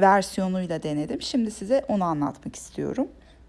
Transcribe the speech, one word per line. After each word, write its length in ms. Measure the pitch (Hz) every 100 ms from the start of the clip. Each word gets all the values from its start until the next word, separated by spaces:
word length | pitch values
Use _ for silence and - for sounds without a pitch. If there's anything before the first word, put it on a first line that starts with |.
versiyonuyla 840 | 190 196 190 - 190 185 180 160
denedim. 400 | 160 147 151 285
Şimdi 280 | - 262 220
size 340 | - 196 269 -
onu 160 | 208
anlatmak 520 | 175 151 143 - - -
istiyorum. 520 | - - 143 226 330 - - -